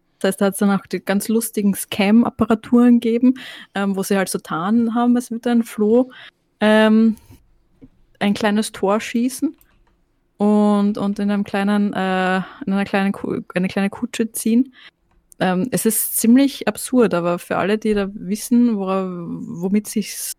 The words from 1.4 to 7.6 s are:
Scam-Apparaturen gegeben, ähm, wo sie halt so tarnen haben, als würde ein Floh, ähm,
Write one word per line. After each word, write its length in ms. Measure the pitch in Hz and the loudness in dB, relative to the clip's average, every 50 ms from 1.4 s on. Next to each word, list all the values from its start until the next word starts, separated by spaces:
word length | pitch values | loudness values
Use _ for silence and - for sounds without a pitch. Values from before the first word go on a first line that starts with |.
| 226 - - 220 202 202 185 | -2 -4 -4 -2 0 0 0
Scam-Apparaturen 1200 | - - - - - 196 202 214 233 233 - - - 220 - 233 220 - - 240 240 240 247 240 233 | -2 -6 -6 -4 0 2 4 4 4 4 2 0 -2 0 0 0 -2 0 2 2 4 6 6 4 4
gegeben, 360 | 247 226 226 233 254 254 254 - - - - - - - - | 2 0 0 2 2 2 2 0 -4 -18 -18 -20 -16 -10 -6
ähm, 180 | 196 202 196 190 | -4 -2 -2 -2
wo 80 | 196 | -2
sie 140 | 185 - 202 | -2 0 0
halt 120 | 196 185 - | 0 0 -2
so 120 | - 180 | -4 -8
tarnen 560 | - - 170 156 175 202 226 240 233 226 220 | -8 -6 -6 -4 -2 0 2 2 2 0 0
haben, 180 | 240 240 240 240 | 0 2 2 2
als 160 | 247 240 - | 0 -2 -4
würde 200 | 226 233 - 240 | -8 -6 -2 0
ein 120 | 240 233 | 0 0
Floh, 480 | 226 - - - 208 214 226 247 262 254 - - - - - _ _ _ _ - | 0 -2 -2 -2 2 4 4 4 2 0 -4 -16 -20 -20 -20 _ _ _ _ 0
ähm, 580 | 214 214 214 220 220 214 214 220 226 226 214 - _ - - - _ _ _ _ | 2 4 4 6 6 6 6 6 4 4 2 -2 _ -20 -20 -20 _ _ _ _